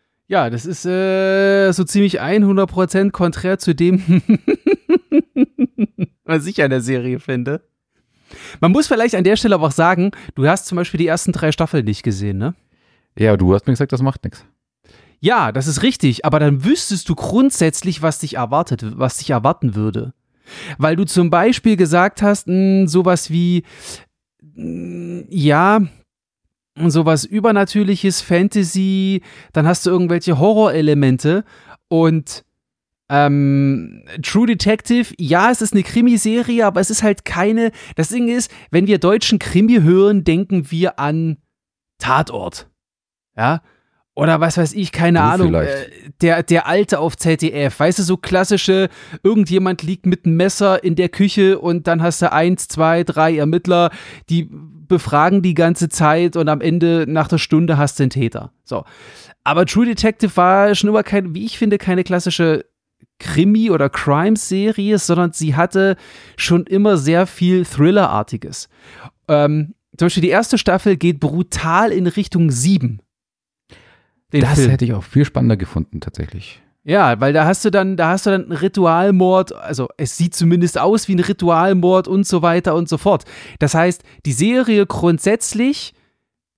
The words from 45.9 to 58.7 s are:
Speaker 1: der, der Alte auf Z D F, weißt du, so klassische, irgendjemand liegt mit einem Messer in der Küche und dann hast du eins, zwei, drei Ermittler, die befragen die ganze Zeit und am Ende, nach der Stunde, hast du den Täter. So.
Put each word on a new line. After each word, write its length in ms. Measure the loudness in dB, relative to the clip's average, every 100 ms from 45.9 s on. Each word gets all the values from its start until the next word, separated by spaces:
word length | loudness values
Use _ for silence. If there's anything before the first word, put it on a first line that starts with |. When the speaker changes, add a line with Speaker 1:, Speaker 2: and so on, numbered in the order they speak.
| -18 -20 -2
Speaker 1:
der, 220 | 2 2
der 220 | 2 0 0
Alte 320 | -2 0 -2
auf 180 | -2 -2
Z 240 | -2 0
D 100 | -2
F, 280 | -2 -4 0
weißt 200 | 0 0
du, 40 |
so 140 | -2 -4
klassische, 720 | -2 -2 0 0 0 0 -2 -6 -20 -4
irgendjemand 640 | 0 2 2 0 0 -4
liegt 220 | -6 -4 -2
mit 180 | 0 0
einem 120 | 0
Messer 460 | 0 0 0 0
in 120 | 0 -2
der 140 | -2
Küche 500 | 0 0 2 2 2
und 280 | -2 -2 0
dann 140 | 0
hast 200 | 0 0
du 100 | 0
eins, 360 | 2 0 0 -4
zwei, 360 | 0 2 2
drei 340 | 0 0 0 2
Ermittler, 540 | 0 0 0 0 0 -2 -18 -16 -4
die 200 | -4 -4 -10 -20 -16 -2
befragen 540 | -2 0 0 2 2
die 140 | 2 2
ganze 340 | 2 0 -2
Zeit 460 | 0 2 2 0 0
und 120 | 0
am 140 | 0
Ende, 440 | 0 0 2 0 0
nach 200 | -2 0
der 100 | -2
Stunde, 380 | 0 0 2 0
hast 200 | 0 0
du 40 |
den 80 | -2
Täter. 400 | -2 -4 -6 -14 _
So. 200 | -10